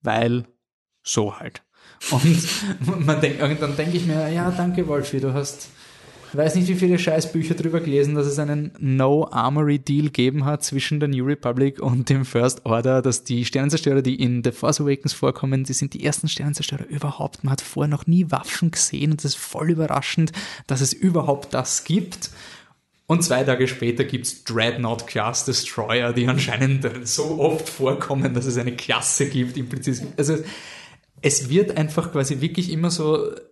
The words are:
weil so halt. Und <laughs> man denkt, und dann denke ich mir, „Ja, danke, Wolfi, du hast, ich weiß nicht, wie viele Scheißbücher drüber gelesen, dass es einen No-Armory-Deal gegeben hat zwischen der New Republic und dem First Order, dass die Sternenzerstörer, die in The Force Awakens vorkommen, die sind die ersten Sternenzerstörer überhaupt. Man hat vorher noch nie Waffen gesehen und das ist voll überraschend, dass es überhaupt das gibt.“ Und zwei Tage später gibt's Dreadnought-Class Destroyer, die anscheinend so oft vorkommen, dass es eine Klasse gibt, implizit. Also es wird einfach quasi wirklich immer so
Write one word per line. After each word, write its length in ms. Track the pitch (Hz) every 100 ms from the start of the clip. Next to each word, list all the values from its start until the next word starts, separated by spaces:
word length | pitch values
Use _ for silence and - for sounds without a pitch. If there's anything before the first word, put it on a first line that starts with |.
weil 440 | - 110 117 120 117 _ _ _ _ _
so 360 | - - 104 -
halt. 240 | - - _ _ - - -
Und 320 | 131 147 165 - - 202 -
<laughs> 260 | 127 185 147
man 160 | 151
denkt, 200 | 151 -
und 200 | 143 151
dann 140 | 151 143
denke 200 | 156 175
ich 80 | 170
mir, 240 | 156 156
„Ja, 220 | 170 180
danke, 360 | 180 180 180 160
Wolfi, 320 | 143 - 139
du 120 | 135
hast, 360 | 135 139 - - - - - - - -
ich 60 | 139
weiß 180 | 156 180
nicht, 120 | 180
wie 60 | 180
viele 220 | 180 175
Scheißbücher 560 | 175 160 160 165 160
drüber 260 | 165 165 165
gelesen, 360 | 165 139 143 147
dass 100 | 143
es 140 | 143
einen 320 | 147 147 147 -
No-Armory-Deal 1300 | 135 131 135 147 160 123 120 143 151 147 131 143 151
gegeben 400 | 135 123 147 139
hat 180 | 147
zwischen 360 | - 139 - 151
der 100 | 147
New 140 | 135 127
Republic 540 | 147 123 123 139 135
und 300 | 135 123 123
dem 160 | 135 131
First 400 | 117 123 127 -
Order, 380 | 113 123 131
dass 200 | 131 120
die 220 | - 120 120
Sternenzerstörer, 560 | 139 143 156 143 139
die 140 | 131 131
in 280 | 127 123
The 80 | 120
Force 300 | - - 151
Awakens 320 | 147 139 139
vorkommen, 520 | - 135 - 139 135 135
die 80 |
sind 200 | 127 143
die 100 | -
ersten 240 | 147 147 156
Sternenzerstörer 580 | - 143 147 - 139 -
überhaupt. 560 | 147 147 - 147 -
Man 80 | 139
hat 100 | 135
vorher 280 | - - 147
noch 180 | 147 -
nie 240 | 175 165
Waffen 400 | 131 - - 170
gesehen 400 | - - 139 147
und 120 | 151
das 120 | 143 -
ist 20 |
voll 320 | - - 156
überraschend, 640 | 160 160 - - - 160 - - - -
dass 160 | 131
es 120 | 135
überhaupt 600 | - 185 165 135 139 -
das 300 | 123 131 -
gibt.“ 480 | - 180 - - - - - - - _ _ _ -
Und 140 | 165
zwei 220 | 170 127 135
Tage 240 | 127 127
später 340 | 127 120 120
gibt's 400 | 127 127 - -
Dreadnought-Class 1000 | - 113 117 123 117 117 - 117 107 120 -
Destroyer, 680 | 117 - - 110 117 120
die 160 | 120 123
anscheinend 580 | 135 - 123 131 135 127 127 120
so 320 | - 156 156
oft 300 | 151 156 -
vorkommen, 640 | - 135 135 - 135 135
dass 120 | 120 131
es 120 | 123
eine 180 | 123 123
Klasse 540 | - 117 - - 139
gibt, 260 | 139 123 139
implizit. 460 | 117 135 - 127 139 -
Also 220 | 143 156 - - - - - - _ -
es 280 | 143 - 131
wird 280 | 160 196 160
einfach 340 | 156 165 170
quasi 300 | 147 135 135
wirklich 280 | 160 170 180
immer 220 | 160 170
so 400 | 170 156 151 143 - -